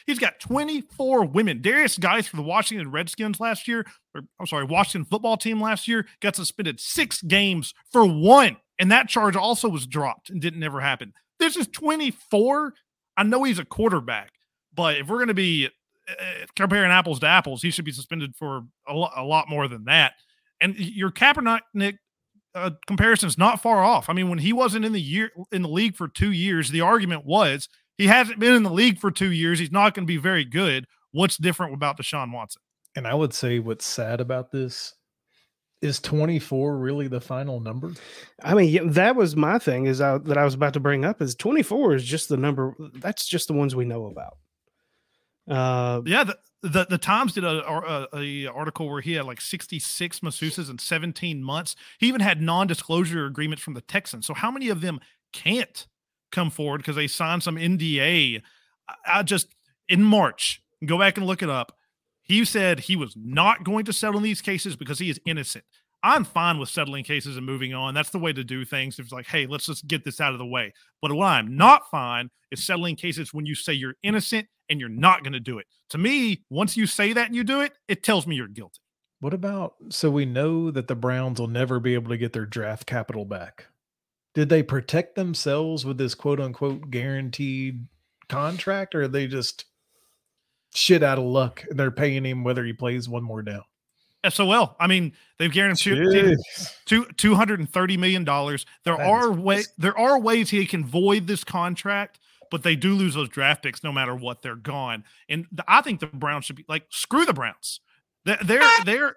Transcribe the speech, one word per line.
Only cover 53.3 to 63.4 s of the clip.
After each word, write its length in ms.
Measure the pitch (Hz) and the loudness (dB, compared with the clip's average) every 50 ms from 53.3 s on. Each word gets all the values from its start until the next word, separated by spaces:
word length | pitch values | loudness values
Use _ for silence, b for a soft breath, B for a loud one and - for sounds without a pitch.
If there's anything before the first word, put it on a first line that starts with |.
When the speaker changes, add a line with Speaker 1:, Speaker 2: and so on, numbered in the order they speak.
| 135 143 151 156 156 151 | -6 -6 -6 -6 -6 -8
Speaker 1:
from 140 | - - 135 | -10 -12 -12
the 60 | 123 | -14
Texans. 440 | - - - 202 - - - 113 107 | -8 -4 -4 -4 -4 -6 -10 -10 -10
So 80 | - 147 | -10 -6
how 160 | - - 233 | -4 -4 -4
many 200 | 254 277 262 233 | -4 -2 -2 -2
of 120 | 202 165 | -2 -2
them 180 | 156 175 156 131 b b b b _ _ - | -4 -6 -6 -8 b b b b _ _ -16
can't 520 | - - 160 214 254 - - - - - _ _ _ _ _ _ _ _ _ | -6 -2 -2 0 0 -2 -6 -10 -16 -18 _ _ _ _ _ _ _ _ _
come 180 | - 185 175 156 | -4 -4 -2 -2
forward 340 | - - 151 147 143 151 131 | -2 -4 -4 -4 -4 -4 -4
'cause 120 | - 143 | -4 -4
they 100 | 151 151 | -4 -4
signed 380 | 139 - - 170 160 170 175 - | -4 -4 -4 -2 -2 -2 -2 -2
some 160 | 175 160 165 | -4 -4 -2
N 180 | 165 175 185 | 0 0 0
D 240 | 170 160 160 147 139 | 0 0 0 0 2
A? 400 | 135 160 175 170 147 127 113 107 b b b b b b b b _ | 2 2 4 4 2 2 0 -6 b b b b b b b b _
I, 320 | - - - - - 175 202 | -20 -18 -8 -2 0 0 0
I 40 | 202 | 2
just, 300 | 160 202 175 - - _ _ _ _ _ _ _ | 0 0 -2 -2 -4 _ _ _ _ _ _ _
in 140 | - 185 175 | 2 4 6
March, 640 | 208 214 214 208 170 127 - - - - - - _ _ _ _ 160 | 8 8 8 6 4 4 0 -2 -4 -6 -6 -8 _ _ _ _ -4
go 140 | 147 170 | -2 2
back 200 | 175 196 196 190 | 4 4 4 2
and 100 | 202 190 | 2 -2
look 160 | 185 190 - 185 | -2 -2 -2 -2
it 60 | 156 | -2
up. 280 | 139 127 120 - - _ _ _ _ _ _ _ _ _ _ | -2 -2 -4 -6 -12 _ _ _ _ _ _ _ _ _ _
He 160 | - 190 220 233 | 0 2 2 2
said 360 | - - 214 190 185 170 131 | 2 2 2 2 2 0 0
he 160 | - - 190 | -2 -4 -4
was 200 | 175 147 110 - | -4 -4 -6 -10
not 480 | 107 110 120 131 151 | -12 -10 -4 0 2